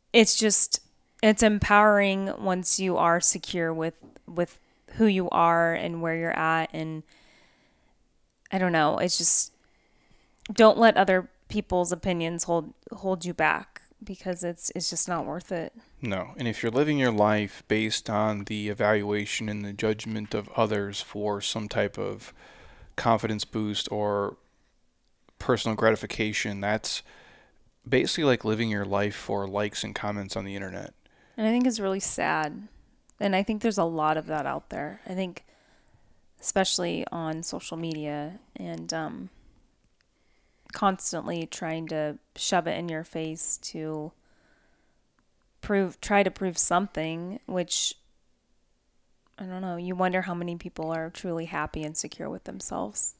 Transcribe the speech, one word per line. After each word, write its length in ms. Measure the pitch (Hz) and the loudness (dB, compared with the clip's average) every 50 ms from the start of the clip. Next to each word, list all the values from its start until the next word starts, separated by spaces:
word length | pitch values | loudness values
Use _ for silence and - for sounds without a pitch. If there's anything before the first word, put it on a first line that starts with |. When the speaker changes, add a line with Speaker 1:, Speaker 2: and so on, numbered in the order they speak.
| _ _ - | _ _ 6
Speaker 1:
it's 240 | 233 220 - - - | 6 8 8 6 4
just, 420 | 220 214 - - - - - - - _ _ _ _ _ _ - | 4 4 4 4 4 2 2 -4 -6 _ _ _ _ _ _ 4
it's 220 | - 214 214 - 226 | 4 6 6 6 6
empowering 880 | 214 208 202 - - 208 208 214 214 208 202 202 196 190 190 196 196 - - | 4 4 4 4 6 8 8 8 8 8 6 4 4 2 0 -2 -4 -6 -4
once 380 | 202 190 185 185 180 - - - | -2 0 0 2 2 2 2 2
you 160 | 190 185 175 | 2 0 2
are 240 | - 170 170 170 175 | 4 4 4 4 4
secure 540 | - - - 170 - - - 175 165 165 160 | 4 2 0 0 -4 -4 -2 -2 -2 0 -2
with, 280 | 160 160 165 - - - - - - _ | -2 -4 -4 -4 -8 -18 -20 -20 -20 _
with 320 | - 170 170 175 - - - _ _ _ _ _ - - | -8 -2 -2 -2 -2 -4 -14 _ _ _ _ _ -16 0
who 120 | - 220 | 4 4
you 240 | 214 196 190 180 - | 4 6 4 0 0
are 440 | - - 170 170 170 170 170 165 165 | 2 4 6 6 6 6 4 4 2
and 280 | - - 170 170 165 | 0 -2 -4 -4 -4
where 140 | 165 165 165 | -2 -2 -2
you're 240 | 165 165 165 - - | -2 -2 -2 -2 0
at. 300 | 160 160 165 160 160 - - | 2 2 2 2 0 -2 -4
And 300 | 160 160 160 160 156 156 - - _ _ _ _ _ _ _ _ _ _ _ _ _ _ _ _ _ _ _ _ _ _ _ _ _ _ - | -6 -6 -6 -6 -8 -12 -14 -20 _ _ _ _ _ _ _ _ _ _ _ _ _ _ _ _ _ _ _ _ _ _ _ _ _ _ -4
I 100 | - 190 | -2 0
don't 120 | 185 180 | 2 4
know, 260 | 165 160 151 151 - - | 4 4 4 4 4 2
it's 200 | - 180 - - | 0 0 2 2
just, 340 | 170 - - - - - - _ _ _ _ _ _ _ _ _ _ _ _ _ _ _ _ _ - - 202 | 4 4 4 4 2 0 -4 _ _ _ _ _ _ _ _ _ _ _ _ _ _ _ _ _ -12 -4 6
don't 240 | - 220 220 - 208 | 8 8 8 10 10
let 180 | 233 226 - | 8 8 8
other 340 | - 196 196 190 185 180 - _ _ _ _ | 6 6 6 4 2 2 -2 _ _ _ _
people's 420 | - 208 202 - 185 180 180 175 | -4 -4 -2 0 0 2 2 2
opinions 540 | 180 170 - 196 175 170 165 165 170 165 - | 0 -2 -2 -2 0 0 0 -2 -2 -4 0
hold, 280 | - 170 170 156 - - _ _ - - | 0 0 0 0 -4 -12 _ _ -18 -14
hold 320 | - - 190 190 170 175 | -6 -2 -2 -2 -2 -2
you 80 | 180 170 | -6 -2
back, 480 | - 160 156 - - - - _ - - _ _ _ 214 | 2 2 2 2 0 -2 -10 _ -20 -20 _ _ _ -14
because 400 | - 190 - - 190 180 170 185 | -14 -14 -8 -6 -6 -6 -4 -4
it's, 280 | 175 170 - - - - | -6 -6 -4 -6 -6 -4
it's 160 | 180 165 - | -4 -4 -2
just 180 | 175 - - - | -2 -2 -2 0
not 180 | 175 160 120 | -2 -4 -4
worth 260 | 110 151 180 - - | -4 -6 -8 -8 -6
it. 220 | 190 165 160 - - 226 - _ - - | -6 -6 -6 -8 -12 -16 -20 _ -16 -8
Speaker 2:
No. 300 | - 113 98 92 92 - - - | -6 -4 -4 -4 -4 -8 -8 -4
And 100 | 127 117 | -4 -4
if 160 | 104 - - | -2 0 -2
you're 80 | 117 | 0
living 260 | 110 131 151 151 147 143 | 2 4 4 4 4 4
your 140 | 131 123 | 4 4
life 500 | 110 104 104 107 107 107 104 98 - - - _ | 6 6 6 6 6 4 2 -2 -6 -12 -2 _
based 420 | 110 107 110 110 - - - - | 0 0 2 0 -2 -4 -4 -2
on 360 | 107 104 107 110 107 101 98 | 0 0 2 0 0 -2 -4
the 240 | - 107 104 104 104 | -6 -6 -4 -4 -4
evaluation 800 | 101 101 110 104 110 104 101 104 104 104 104 - - - 113 107 | -2 2 4 4 4 4 2 0 -2 -2 -2 -4 -4 -4 -4 -4
and 160 | 104 104 104 | -6 -6 -8
the 100 | 101 101 | -8 -6
judgment 600 | - 113 110 110 110 - 113 110 110 107 104 - | -2 0 0 0 -2 -4 -8 -8 -8 -6 -4 -4
of 160 | 104 101 - - | -4 -4 -4 0
others 460 | 120 113 107 107 101 101 101 101 - | 0 2 2 2 -2 -2 -4 -6 -8
for 400 | - - - 104 104 104 101 101 | -10 -10 -8 -4 -2 -2 -2 -2
some 260 | - - - 113 107 104 | -4 -4 -4 -4 -6 -4
type 320 | - 113 104 98 - 104 | 0 0 0 0 -2 -6
of 340 | 101 98 104 107 - - - - - - - - - - - - - - - | -6 -6 -8 -10 -12 -18 -20 -20 -20 -20 -20 -20 -20 -20 -20 -20 -20 -12 -10
confidence 500 | - - 117 117 107 - 107 107 104 - | -2 2 2 2 2 2 -2 -4 -4 -6
boost 420 | - - 110 107 104 104 - - - | -6 -4 -4 -4 -2 -4 -4 -4 -4
or 460 | - 107 104 104 101 101 101 101 - - _ _ _ _ _ _ _ _ _ _ _ _ _ _ _ _ _ _ _ _ | -4 -2 -2 0 0 0 -2 -2 -4 -10 _ _ _ _ _ _ _ _ _ _ _ _ _ _ _ _ _ _ _ _
personal 360 | - - 127 107 - 117 110 | 0 0 0 2 2 -2 -2
gratification, 840 | 104 113 110 107 107 - 104 - - 110 107 104 - - 110 101 98 | 4 4 4 4 4 -2 -8 -4 -2 -2 -2 -2 -2 -4 -4 -4 -2
that's 420 | 98 104 107 110 - - - - - - - - - - - - _ _ _ _ _ _ _ _ _ 127 | -2 0 0 0 -2 -4 -6 -6 -8 -12 -20 -20 -20 -20 -20 -20 _ _ _ _ _ _ _ _ _ 0
basically 360 | 135 131 143 160 - - 156 | 2 2 2 2 0 2 2
like 200 | 139 123 113 - | 2 2 2 2
living 260 | 110 110 107 117 113 | 0 0 0 0 0
your 160 | 107 101 101 | 0 -2 -2
life 300 | 95 98 101 101 104 98 | 0 0 0 0 0 -2
for 320 | - - - 107 101 98 95 | -6 -6 -4 -2 -2 -2 -2
likes 360 | 98 101 107 107 - - - | -2 -2 -2 -2 -4 -6 -8
and 100 | 104 104 | -8 -8
comments 420 | - - 104 104 104 98 95 - | -6 -6 -4 -4 -4 -6 -6 -6
on 100 | - 98 | -6 -6
the 100 | 98 98 | -6 -8
internet. 380 | 98 98 92 90 95 95 - - _ _ _ _ _ _ _ _ - | -8 -8 -8 -10 -10 -12 -12 -16 _ _ _ _ _ _ _ _ -2
Speaker 1:
And 80 | 220 | 0
I 60 | 220 | 2
think 160 | 233 247 247 262 | 2 4 2 2
it's 120 | 220 220 | 0 0
really 200 | 202 190 190 196 | -2 -2 -2 -2
sad. 680 | - - - - - 156 156 156 156 147 - 190 208 - - - _ _ _ _ _ _ _ _ | -2 -4 -2 0 0 0 0 0 -2 -4 -6 -10 -14 -16 -20 -20 _ _ _ _ _ _ _ _
And 160 | 214 202 190 | -2 0 2
I 80 | 185 202 | 2 0
think 180 | - 214 208 | 0 -2 -2
there's 160 | - 226 202 196 | -2 0 0 2
a 60 | 170 | 0
lot 340 | 170 165 160 151 151 156 156 | 0 0 0 2 2 2 0
of 80 | 156 165 | -2 -4
that 200 | 156 151 135 135 | -4 -4 -4 -4
out 220 | 135 - - - | -6 -6 -8 -10
there. 320 | 185 185 147 151 196 208 - | -10 -8 -8 -8 -10 -12 -12
I 80 | - 185 | -8 -6
think 320 | 185 190 180 175 - - _ _ _ _ _ _ _ _ _ _ _ _ _ _ _ _ _ _ _ | -4 -4 -6 -8 -12 -20 _ _ _ _ _ _ _ _ _ _ _ _ _ _ _ _ _ _ _
especially 680 | - - - 196 190 - - - 180 170 175 170 - - | -8 -2 0 0 0 2 0 0 -2 -2 -2 -4 -6 -6
on 320 | - 170 165 160 160 160 165 | -6 -6 -6 -6 -6 -6 -6
social 340 | - - 170 - - 170 165 | -8 -8 -8 -10 -10 -8 -6
media 640 | 170 165 160 151 151 147 147 147 147 156 185 214 - _ _ | -6 -6 -6 -6 -6 -6 -6 -6 -8 -10 -12 -16 -20 _ _
and, 360 | - 185 175 165 165 165 165 165 | -12 -10 -10 -10 -10 -8 -6 -6
um, 360 | 165 160 151 - - 185 185 - - _ - _ _ _ _ _ _ _ _ _ _ _ _ _ _ _ _ _ _ _ _ _ _ _ - - | -6 -6 -6 -8 -12 -14 -16 -18 -20 _ -20 _ _ _ _ _ _ _ _ _ _ _ _ _ _ _ _ _ _ _ _ _ _ _ -16 -6
constantly 720 | - 214 196 190 - - - - 160 - - 175 165 160 | 0 0 0 2 0 -4 -6 -6 -6 -6 -6 -6 -6 -6
trying 400 | 160 - - 180 160 160 165 165 | -8 -8 -8 -6 -6 -6 -6 -6
to 320 | 151 160 156 151 151 147 - _ _ _ - | -6 -4 -4 -4 -4 -6 -8 _ _ _ -8
shove 280 | - - 202 175 165 | -4 0 0 0 0
it 120 | 170 - - | 0 -4 -4
in 100 | 175 170 | -4 -6
your 160 | 160 156 170 | -6 -8 -8
face 540 | - - 165 160 160 156 165 - - - - | -8 -8 -8 -6 -6 -6 -8 -6 -6 -6 -8
to 560 | - - - - 156 156 156 156 151 165 - _ _ _ _ _ _ _ _ _ _ _ _ _ _ _ _ _ _ _ _ _ _ _ _ _ _ _ _ _ | -8 -12 -10 -8 -8 -8 -6 -8 -8 -10 -14 _ _ _ _ _ _ _ _ _ _ _ _ _ _ _ _ _ _ _ _ _ _ _ _ _ _ _ _ _
prove, 400 | - - 208 196 196 175 - - | -4 0 2 2 2 0 -2 -8
try 240 | - - 208 202 196 | -2 2 4 4 4
to 80 | 190 | 4
prove 260 | - - 196 185 165 - | 0 -2 -4 -4 0 0
something, 840 | - - 175 180 202 196 - - 156 160 165 165 175 180 196 - - | 2 4 4 2 2 0 -4 -6 -6 -6 -6 -8 -8 -10 -12 -12 -10
which, 480 | - 190 180 175 - - - - - - - _ _ _ _ _ _ _ _ _ _ _ _ _ _ _ _ _ _ _ _ _ _ _ _ _ _ _ - | -6 -4 -4 -2 -2 -2 -2 -2 -2 -4 -6 _ _ _ _ _ _ _ _ _ _ _ _ _ _ _ _ _ _ _ _ _ _ _ _ _ _ _ -14
I 60 | 196 | -12
don't 180 | 185 185 185 | -10 -8 -8
know, 140 | 190 185 175 | -6 -6 -6
you 200 | 170 175 180 185 | -6 -4 -4 0
wonder 260 | 180 185 185 180 185 | 2 2 4 4 2
how 120 | 185 185 175 | 0 0 -4
many 220 | 175 170 175 170 | -4 -4 -6 -6
people 340 | 170 - 180 - - 160 160 | -8 -10 -12 -8 -6 -6 -4
are 200 | 165 160 160 165 | -4 -4 -4 -6
truly 360 | - - - 185 165 165 165 | -10 -8 -6 -4 -4 -4 -4
happy 380 | 165 180 151 151 156 - 160 156 | -4 -4 -4 -4 -4 -6 -8 -8
and 140 | 151 160 - | -6 -6 -6
secure 320 | - - - - 160 143 | -8 -8 -10 -10 -8 -8
with 160 | 151 190 - | -8 -10 -12
themselves. 680 | - - 190 - - - - 185 208 208 - - - - | -12 -12 -10 -10 -8 -6 -6 -6 -6 -4 -6 -6 -6 -6